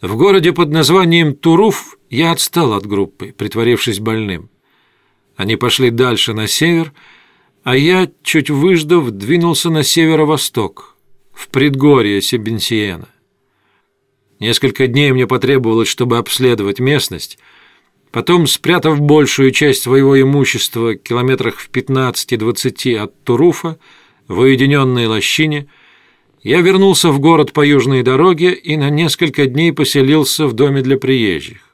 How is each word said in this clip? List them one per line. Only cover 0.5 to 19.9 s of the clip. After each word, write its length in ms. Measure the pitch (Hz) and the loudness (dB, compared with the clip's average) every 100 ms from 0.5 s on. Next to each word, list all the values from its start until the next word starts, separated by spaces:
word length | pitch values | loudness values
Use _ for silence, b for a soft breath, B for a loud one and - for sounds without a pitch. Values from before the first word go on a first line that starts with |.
под 180 | 165 170 | 0 0
названием 640 | 156 151 180 175 170 160 | 0 2 2 4 2 2
Туруф 640 | 135 165 165 214 202 - - _ | 0 2 4 2 0 -8 -20 _
я 220 | 117 165 | -4 -2
отстал 400 | 165 - 170 147 | -2 -4 -2 0
от 140 | 101 101 | -2 -4
группы, 460 | 101 98 _ 101 | -4 -4 _ -18
притворившись 680 | - 104 110 117 117 - 101 | -10 -8 -2 0 0 -2 -6
больным. 500 | 110 110 107 87 - _ _ _ _ _ _ _ _ _ | -4 -4 -6 -8 -12 _ _ _ _ _ _ _ _ _
Они 180 | 95 | -4
пошли 360 | 113 123 - 127 | -2 -2 0 0
дальше 440 | 117 127 110 - | 2 0 0 -4
на 140 | 110 107 | -4 -4
север, 440 | - 160 170 156 _ b b b b b _ | -2 0 0 -2 _ b b b b b _
а 140 | - 131 | -4 0
я, 340 | 151 185 185 _ | 2 2 0 _
чуть 260 | - 160 143 | -4 -2 -2
выждав, 580 | 143 165 175 151 175 131 | 0 2 2 2 0 0
двинулся 580 | 101 101 170 170 160 170 | -6 -2 0 0 -2 -2
на 140 | 160 | -2
северо-восток, 1120 | 135 - 160 160 151 151 - - 101 - - _ _ - _ | 0 0 2 2 2 0 -2 -4 -6 -8 -20 _ _ -20 _
в 140 | - - | -20 -8
предгорье 720 | 135 147 135 143 139 104 101 | -2 0 2 4 4 4 0
Себенсиена. 880 | 95 123 107 113 - 110 104 85 - _ _ _ _ _ _ _ _ _ _ _ _ _ | -2 -4 -4 -6 -4 -4 -4 -8 -14 _ _ _ _ _ _ _ _ _ _ _ _ _
Несколько 480 | 107 127 135 110 131 | -4 -2 -2 0 -2
дней 240 | 120 143 | 0 0
мне 160 | 131 120 | 0 0
потребовалось, 580 | 127 120 135 113 113 113 | -2 0 0 2 0 -2
чтобы 320 | - 123 117 | -2 -2 -2
обследовать 600 | 117 - 127 117 101 101 | -2 -2 0 0 -2 -2
местность. 580 | 127 147 - 87 - - b b b b b _ _ | 0 0 -2 -10 -14 -20 b b b b b _ _
Потом, 380 | - - 180 147 | -8 0 0 2
спрятав 520 | - - 175 156 151 | -2 -2 0 0 0
большую 520 | 147 151 143 - 135 | 2 4 2 2 2
часть 300 | 127 147 131 | 2 0 0
своего 380 | - | 0